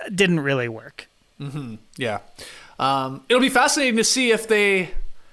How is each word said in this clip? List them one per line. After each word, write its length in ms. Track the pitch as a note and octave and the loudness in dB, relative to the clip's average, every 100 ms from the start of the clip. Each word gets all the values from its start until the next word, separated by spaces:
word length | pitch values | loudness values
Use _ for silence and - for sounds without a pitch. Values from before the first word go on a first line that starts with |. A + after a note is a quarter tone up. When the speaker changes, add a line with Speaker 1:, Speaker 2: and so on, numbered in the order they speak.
| - F#3 | -6 0
Speaker 1:
didn't 240 | F#3 E3 | 2 2
really 300 | C#3 C3+ A#2+ | 2 0 -2
work. 400 | A2 A#2 - - _ _ - | -8 -16 -20 -20 _ _ -14
Speaker 2:
Mm-hmm. 340 | C#3+ D3 B2 G#2+ - - | -10 -10 -10 -12 -14 -8
Yeah. 220 | A#2+ G2+ - - - - - - | -6 -6 -10 -20 -20 -20 -14 -4
Um, 440 | C3 C3+ C3 C3+ - | 0 0 -2 -6 0
it'll 140 | B3 | 2
be 80 | C4 | 4
fascinating 480 | B3 C#4+ D4 C4 A3 | 4 2 2 0 2
to 80 | A3 | 0
see 260 | B3+ B3 | 2 2
if 160 | A3 A3 | 2 2
they 440 | G#3+ G3+ F#3+ E3+ - - - - | 2 4 2 0 -2 -2 -6 -12